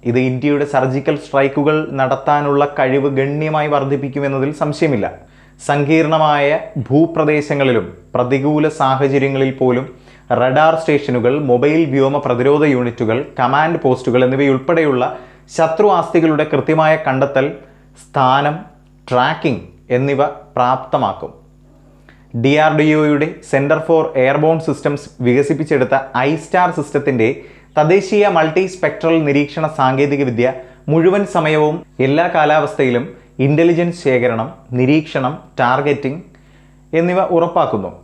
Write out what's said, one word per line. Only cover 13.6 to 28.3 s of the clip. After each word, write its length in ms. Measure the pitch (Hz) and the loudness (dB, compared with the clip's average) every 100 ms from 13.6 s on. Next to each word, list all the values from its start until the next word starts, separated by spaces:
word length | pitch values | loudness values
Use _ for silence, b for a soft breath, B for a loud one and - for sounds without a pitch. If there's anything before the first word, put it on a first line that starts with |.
| 160 170 | 0 0
പോസ്റ്റുകൾ 380 | 139 127 - 123 127 | 0 0 0 2 2
എന്നിവയുൾപ്പെടെയുള്ള 760 | 135 143 131 135 165 156 127 135 B B B B | 2 0 0 0 0 2 0 -2 B B B B
ശത്രു 320 | - 160 160 208 180 | -2 0 2 2 2
ആസ്തികളുടെ 460 | 156 175 160 151 151 | 2 2 2 0 0
കൃത്യമായ 420 | 143 160 160 156 156 147 | -2 0 2 2 2 0
കണ്ടെത്തൽ, 400 | 131 139 135 143 170 B B B - | -2 0 0 -2 -6 B B B -20
സ്ഥാനം, 520 | - 143 127 135 147 160 - - _ - - | -8 0 2 2 0 -4 -14 -20 _ -20 -2
ട്രാക്കിംഗ് 540 | 123 131 156 160 104 87 - - 123 | 0 0 -2 -4 -4 -10 -20 -4 -2
എന്നിവ 240 | 139 135 147 - - - | 0 0 -2 -4 -10 -2
പ്രാപ്തമാക്കും. 760 | 123 131 - 143 107 92 - - - _ - b b b b b b 120 | 0 -2 -4 -4 -2 -6 -12 -16 -20 _ -20 b b b b b b -2
ഡി 100 | 139 147 | 2 4
ആർ 80 | 156 151 | 4 4
ഡി 80 | 151 151 | 2 4
ഒയുടെ 280 | 151 147 156 - - | 2 2 0 -6 -2
Center 280 | 139 143 156 156 | -2 2 0 2
for 140 | 165 156 135 | 2 2 0
Airborne 360 | 131 147 156 165 160 | 2 2 2 0 -2
Systems 360 | 139 147 143 - - 123 | -4 -4 -6 -10 -2 2
വികസിപ്പിച്ചെടുത്ത 680 | 123 143 156 151 147 127 135 135 127 135 | 2 2 -2 0 0 2 0 -2 -2 -2
ഐ 40 | 156 | -2
സ്റ്റാർ 240 | - 180 175 165 | -2 0 0 -2
സിസ്റ്റത്തിൻ്റെ 500 | 139 147 135 127 110 139 B B B - | -4 -2 -2 0 0 -2 B B B 0
തദ്ദേശീയ 460 | 151 190 196 214 202 | 4 2 2 2 2